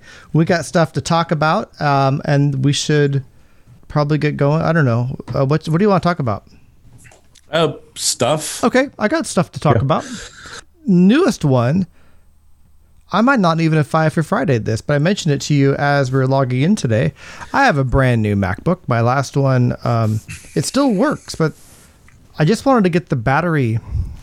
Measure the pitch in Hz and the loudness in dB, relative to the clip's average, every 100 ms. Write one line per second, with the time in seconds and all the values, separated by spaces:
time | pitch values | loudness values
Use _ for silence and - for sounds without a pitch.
0 | - - - 151 170 170 - 175 160 139 | -10 -20 -4 0 2 0 0 0 0 -2
1 | - 165 165 156 156 202 - - 147 139 | -2 -2 0 -2 0 -2 -4 -4 0 2
2 | 135 139 - 143 143 135 135 139 - 151 | 2 0 0 2 2 0 0 0 0 2
3 | 143 139 - - - - - - - 147 | 2 -2 -6 -16 -20 -20 -20 -20 -6 -2
4 | 147 151 147 139 143 160 160 165 131 113 | 0 0 -2 0 0 0 0 2 2 0
5 | 127 - - 131 139 156 160 165 214 185 | -2 -8 -6 -2 0 0 0 0 2 2
6 | 175 170 123 98 - - - - - - | 0 -2 -4 -6 -10 -20 -20 -20 -20 -20
7 | - - _ - - 160 151 - - - | -20 -20 _ -20 -4 0 0 -2 -16 -8
8 | - - 120 151 - - 247 254 277 - | -6 0 0 0 -4 -4 0 0 0 -4
9 | 214 320 233 185 - - 151 117 135 202 | -4 -2 -2 -4 -4 -2 0 2 0 -2
10 | 254 240 - - - - - _ 302 180 | -4 -14 -16 -20 -20 -20 -20 _ 2 4
11 | 185 285 330 - 143 127 120 180 180 - | 6 4 2 0 0 2 2 -2 -4 -10
12 | - - _ _ _ - _ - _ - | -20 -20 _ _ _ -20 _ -20 _ -20
13 | - 185 247 269 170 160 160 156 143 160 | -6 0 2 2 2 2 2 2 0 0
14 | 156 170 151 214 214 120 110 110 - 143 | 2 0 -2 0 0 0 -2 -4 -2 0
15 | 165 202 156 139 - 143 139 143 143 143 | 0 0 -2 -2 0 2 2 2 0 0
16 | 127 135 131 135 127 127 160 214 117 110 | 0 0 2 0 0 0 0 0 0 0
17 | 156 - - - - 262 262 143 127 135 | 0 -4 -14 -18 -4 0 2 2 0 2
18 | 127 117 107 101 92 92 165 180 - 117 | 2 2 2 0 0 -2 -2 -2 -2 0
19 | 117 139 127 139 135 127 123 123 123 117 | 0 0 -2 0 2 2 0 0 -2 0
20 | 110 107 - - - - - 262 277 190 | 0 -2 -8 -16 -8 -6 -2 0 0 2
21 | 294 - - - 156 - - - - _ | 0 -2 -8 -4 -4 -4 -18 -20 -20 _
22 | - - - - 156 226 277 247 180 170 | -20 -20 -12 -2 0 2 2 2 2 0
23 | - 135 123 143 175 151 117 113 - - | -2 -4 0 0 0 0 0 -2 -4 -6
24 | - - | -6 -12